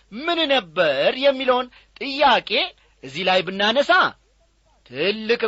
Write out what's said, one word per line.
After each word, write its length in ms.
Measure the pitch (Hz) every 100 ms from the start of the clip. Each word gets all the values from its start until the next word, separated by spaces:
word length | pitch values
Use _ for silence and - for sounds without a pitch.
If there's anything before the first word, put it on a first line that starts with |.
| _
ምን 280 | 214 320 339 302
ነበር 600 | 262 175 156 165 135 170 262
የሚለውን 500 | 277 262 254 247 254 - _ -
ጥያቄ 540 | 262 277 277 208 - 226 370 - _ _
እዚህ 200 | 131 139
ላይ 160 | 185 185
ብናነሳ 500 | 180 190 208 240 285 359 - - _ _ _ _ _ _ _
ትልቅ 560 | 123 180 214 214 233